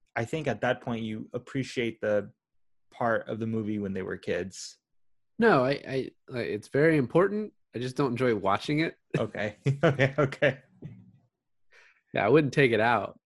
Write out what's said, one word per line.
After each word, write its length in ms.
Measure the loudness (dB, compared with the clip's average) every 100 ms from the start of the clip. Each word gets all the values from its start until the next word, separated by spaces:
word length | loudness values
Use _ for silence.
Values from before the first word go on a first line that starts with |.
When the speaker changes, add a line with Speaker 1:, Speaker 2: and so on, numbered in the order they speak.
| _ -6
Speaker 1:
I 100 | -4
think 220 | -4 -4
at 140 | -2
that 200 | -2 -2
point 220 | -4 -6
you 240 | -6 -8 -8
appreciate 680 | -12 -8 -6 -4 -4 -4 -2
the 280 | 0 0 -2 -14 _ _ _ _ _
part 340 | -4 0 0 -2
of 120 | -6
the 80 | -4
movie 320 | -2 -2 -4
when 140 | -4
they 80 | -4
were 160 | -6 -8
kids. 600 | -4 -4 -4 -10 -16 -18 _ _ _ _ _ 0
Speaker 2:
No, 240 | 4 6
I, 80 | 4 0 -4
I, 220 | -4 -6 -10 -10
like, 200 | -6 -4
it's 200 | -6 -2
very 300 | 2 4 4
important. 560 | 2 2 2 0 -6 -12 _ -8
I 40 |
just 160 | -6 0
don't 160 | 0
enjoy 240 | 2 0 2
watching 440 | 2 0 0 -2
it. 160 | -2 -6
<laughs> 180 | _ -2
Speaker 1:
Okay. 380 | -2 -2 -6 -2 -2
<laughs> 140 | 2
Okay, 300 | 2 4 2 2
okay. 400 | 0 2 0 0 _ _ -20 -20 -20 _ _ _ _ _ _ -20 _ _ _
Speaker 2:
Yeah, 120 | -2 4
I 40 |
wouldn't 240 | 4 4
take 180 | 2 4
it 80 | 4
out. 400 | 4 2 -2 -10